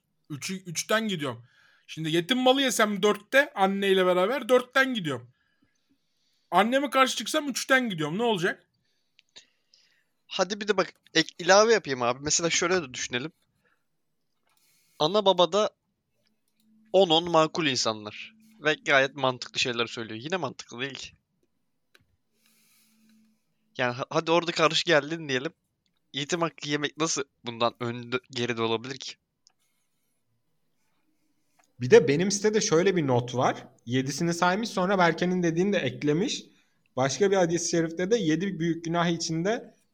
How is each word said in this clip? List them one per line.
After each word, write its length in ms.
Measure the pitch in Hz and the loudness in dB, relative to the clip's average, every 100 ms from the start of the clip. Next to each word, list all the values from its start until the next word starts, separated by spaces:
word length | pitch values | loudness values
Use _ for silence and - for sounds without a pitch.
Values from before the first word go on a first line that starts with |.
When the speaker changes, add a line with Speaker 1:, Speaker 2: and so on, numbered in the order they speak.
| _ _ - | _ _ -16
Speaker 1:
Üçü, 240 | 139 - 190 | -12 -10 -10
üçten 440 | 180 156 - 220 220 | -10 -8 -2 -2 -2
gidiyorum. 360 | 180 143 117 - _ _ _ - | -4 -4 -8 -14 _ _ _ -16
Şimdi 240 | 156 160 | -10 -2
yetim 280 | 165 165 254 | -2 0 2
malı 240 | 254 269 | 4 4
yesem 400 | 262 220 214 196 | 2 2 0 2
dörtte, 500 | 208 208 - 269 285 | 0 0 2 2 2
anneyle 520 | 202 190 196 196 190 185 | 2 0 2 2 4 4
beraber 420 | 180 190 277 220 | 2 2 0 2
dörtten 460 | 247 247 269 262 | 2 2 0 0
gidiyorum. 360 | 220 156 120 - _ _ _ _ _ _ _ _ _ _ _ - | 0 -4 -6 -10 _ _ _ _ _ _ _ _ _ _ _ 0
Anneme 400 | 175 220 269 285 | 2 4 2 2
karşı 260 | 269 262 - | 2 2 0
çıksam 320 | 214 311 294 | -4 -4 -4
üçten 400 | 214 - 262 240 | -4 0 0 0
gidiyorum. 280 | 170 147 185 | -4 -4 -2
Ne 40 | |
olacak? 440 | 240 190 190 269 _ _ _ _ _ _ _ - - _ _ _ _ _ _ _ - | -2 0 -2 -4 _ _ _ _ _ _ _ -20 -20 _ _ _ _ _ _ _ -8
Speaker 2:
Hadi 340 | - 180 208 | -2 -2 -2
bir 80 | 208 | -2
de 80 | 190 | -2
bak, 160 | 165 - _ | -2 -6 _
ek, 200 | 160 160 - | -2 -2 0
ilave 340 | 170 196 226 | 4 6 6
yapayım 300 | 214 151 127 | 2 0 -2
abi. 160 | 120 127 | -2 -2
Mesela 280 | 147 - 170 | -4 -2 -2
şöyle 320 | - 170 185 | 0 0 -2
de 120 | 135 | -4
düşünelim. 380 | 120 - 123 156 - _ _ _ _ _ _ _ _ _ _ _ _ _ _ _ - | -8 -6 -6 -6 -14 _ _ _ _ _ _ _ _ _ _ _ _ _ _ _ -2
Ana 260 | 156 214 | 0 2
baba 280 | 190 180 170 | 4 4 4
da 180 | 196 214 - _ _ _ _ _ _ _ _ _ _ _ | 2 0 -4 _ _ _ _ _ _ _ _ _ _ _
on 180 | 185 190 | 4 4
on 200 | 160 175 | 4 4
makul 360 | 165 156 - 151 | 2 2 0 -2
insanlar. 680 | 123 117 107 104 - - _ _ - | -2 -2 -4 -10 -16 -18 _ _ -6
Ve 140 | 147 | -4
gayet 400 | 147 156 139 139 147 | -2 2 2 2 0
mantıklı 440 | 131 123 - - | -2 -2 -6 -4
şeyler 260 | 131 117 113 | -4 -2 -4
söylüyor. 340 | - 110 110 | -8 -10 -10
Yine 160 | 143 185 | -6 -6
mantıklı 440 | 135 - - 120 | -6 -10 -16 -10
değil 140 | 135 | -10
ki. 160 | 127 - _ _ _ _ _ _ _ _ _ _ _ _ _ _ _ _ _ _ _ _ _ _ _ _ _ _ - | -10 -16 _ _ _ _ _ _ _ _ _ _ _ _ _ _ _ _ _ _ _ _ _ _ _ _ _ _ -4
Yani 140 | 123 | -4
ha-, 120 | 123 135 | -4 -4
hadi 200 | 156 160 | -2 2
orada 220 | 170 165 | 2 0
karşı 320 | 175 156 160 | 2 2 2
geldin 440 | 165 151 143 165 151 | 2 2 2 -6 -4
diyelim. 240 | 127 156 - _ _ _ _ _ | -4 -4 -12 _ _ _ _ _
Eğitim 260 | 135 143 175 | -10 -4 -2
hakkı 280 | 165 - 147 | -4 -6 -6
yemek 280 | 147 147 - | -4 -4 -4
nasıl 260 | 160 151 - _ | -4 -4 -8 _
bundan 300 | 120 117 117 - | -10 -2 -2 -2
önde, 400 | 120 120 120 123 - | -8 -8 -6 -8 -6
geride 320 | 127 120 113 | -4 -4 -2
olabilir 340 | 113 113 127 135 | -2 -4 -6 -12
ki? 160 | - - _ _ _ _ _ _ _ _ _ _ _ _ _ _ _ _ _ _ _ _ _ _ _ _ _ - | -14 -16 _ _ _ _ _ _ _ _ _ _ _ _ _ _ _ _ _ _ _ _ _ _ _ _ _ -8
Speaker 3:
Bir 100 | 123 | 6
de 180 | 226 - | 8 8
benim 220 | 147 196 | 2 0
sitede 300 | 202 214 214 | 0 0 0
şöyle 360 | - 160 190 180 | 2 2 2 2
bir 100 | 139 | 2
not 280 | 123 123 | 0 0
var. 320 | 123 170 - - _ 120 | 0 0 -2 -10 _ -4
Yedisini 480 | 131 131 143 170 | -2 -2 -2 -2
saymış, 340 | 170 180 196 233 | 0 0 0 -4
sonra 300 | - 180 196 | -2 0 4
Berke'nin 440 | 170 160 180 185 | 2 2 0 0
dediğini 300 | 170 160 202 | 0 2 0
de 60 | 180 | 0
eklemiş. 640 | 127 127 147 156 254 - - _ _ _ _ - | -2 -2 0 0 0 -4 -12 _ _ _ _ -2
Başka 340 | 135 - 196 | -2 2 2
bir 60 | 196 | 2
hadis-i 340 | 170 170 - | 2 0 0
şerifte 400 | 170 165 165 185 | 0 0 -2 0
de 60 | 233 | 0
yedi 420 | 160 160 196 165 | 2 0 -2 -2
büyük 260 | 165 165 | -4 -4
günah 220 | 160 170 170 | -4 -2 0
içinde 640 | 165 - 160 185 247 - _ _ | -2 -4 -4 -2 -4 -8 _ _